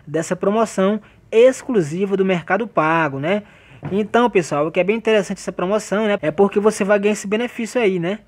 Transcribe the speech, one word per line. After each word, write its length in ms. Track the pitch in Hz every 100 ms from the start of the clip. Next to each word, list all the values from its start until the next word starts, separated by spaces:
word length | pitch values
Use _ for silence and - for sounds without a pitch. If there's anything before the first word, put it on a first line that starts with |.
dessa 300 | - 156 160
promoção 680 | 180 196 214 220 - 190 214 - - -
exclusiva 880 | 220 254 254 - 226 147 175 202 190
do 80 |
Mercado 420 | 190 175 - 196 233
Pago", 540 | - 156 165 151 135
né? 240 | 151 208 - - - - 147
Então, 360 | 196 208 233 240
pessoal, 380 | 196 156 147 156
o 60 |
que 80 | 190
é 40 |
bem 120 | 175 226
interessante 420 | 226 220 185 196
essa 140 | -
promoção, 540 | 185 185 214 - 202 220
né, 120 | 202
é 120 | 151
porque 260 | 151 196 208
você 240 | 208 208
vai 160 | 196 208
ganhar 140 | 208
esse 160 | 208 196
benefício 520 | 214 240 - 220 247
aí, 200 | 208 180
né? 200 | 170 214